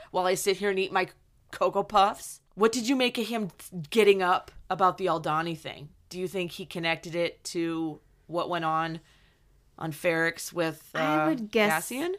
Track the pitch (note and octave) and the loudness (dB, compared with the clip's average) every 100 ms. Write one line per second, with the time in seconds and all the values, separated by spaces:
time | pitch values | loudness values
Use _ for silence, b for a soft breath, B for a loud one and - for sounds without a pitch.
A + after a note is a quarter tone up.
0 | B F3+ F3+ F#3+ G3+ F#3+ G3+ F#3+ G3 F#3+ | B 0 0 2 0 0 0 0 0 0
1 | F3+ - _ _ _ - F#3 G3 - G#3 | -2 -6 _ _ _ -2 0 0 2 4
2 | G3 - - - _ - A3 B3 A3+ C4+ | 4 2 -12 -16 _ 2 2 2 0 2
3 | B3 B3 G#3+ A#3 F#3+ - - F#3 D3 A3+ | 2 0 -4 -4 -6 -10 -14 -12 -2 4
4 | G3+ G3 F3+ F3 - - - F3+ F#3 F3 | 6 6 4 2 0 -18 -6 2 2 2
5 | F#3 D#3+ D#3+ D#3 E3+ D#3+ - - D3 _ | 0 0 0 -2 -2 -6 -10 -14 -16 _
6 | _ F3+ F3+ F#3 F3 - F#3 F3+ E3 D#3+ | _ -8 -6 -4 -6 -8 -10 -4 -2 -2
7 | F3 E3+ E3+ - - F3 E3 E3 D#3+ D3+ | -4 -2 -2 -4 -8 -4 -4 -2 -4 -8
8 | _ _ - E3+ D#3 F3 D#3+ D#3+ D#3+ D#3+ | _ _ -8 -4 -2 -2 -2 -2 -2 -6
9 | _ _ _ _ _ _ _ - D#3+ D3 | _ _ _ _ _ _ _ -10 -8 -2
10 | F3 E3 E3 E3 - E3+ D#3+ D#3 - D#3+ | 0 2 0 -2 -8 -2 -2 -4 -8 -2
11 | D#3 D#3 D#3 A#3+ G#3+ A3+ G#3+ D#3+ - B3 | 2 2 2 0 0 2 4 2 -2 -4
12 | F4 | -4